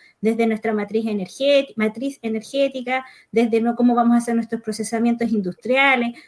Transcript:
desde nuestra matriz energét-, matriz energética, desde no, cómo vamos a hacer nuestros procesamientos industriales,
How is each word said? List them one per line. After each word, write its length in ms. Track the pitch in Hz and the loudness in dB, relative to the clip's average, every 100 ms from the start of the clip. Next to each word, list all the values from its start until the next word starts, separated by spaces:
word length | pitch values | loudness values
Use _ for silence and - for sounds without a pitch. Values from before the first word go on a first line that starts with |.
| _ _ | _ _
desde 260 | 214 226 226 | -2 0 0
nuestra 280 | 214 226 | 0 -2
matriz 320 | 214 202 214 220 | -2 -2 -2 -2
energét-, 680 | 208 185 - 277 277 277 - | -4 -6 -2 2 2 2 -2
matriz 420 | 214 220 277 277 | -4 -2 -8 -6
energética, 840 | 226 220 - 277 277 269 247 262 262 - _ | -6 -6 -4 -2 -2 -2 -6 -6 -6 -16 _
desde 300 | 214 233 226 | 0 2 2
no, 160 | 233 233 | 0 2
cómo 180 | 240 240 | 4 4
vamos 200 | 233 240 | 4 4
a 20 | |
hacer 180 | 240 233 | 2 -2
nuestros 260 | 226 233 | -2 -6
procesamientos 720 | - 214 214 226 233 233 233 | -6 -6 -4 0 0 0 0
industriales, 880 | 214 180 - 214 262 277 254 233 233 | 0 -2 -4 -2 2 4 2 0 -6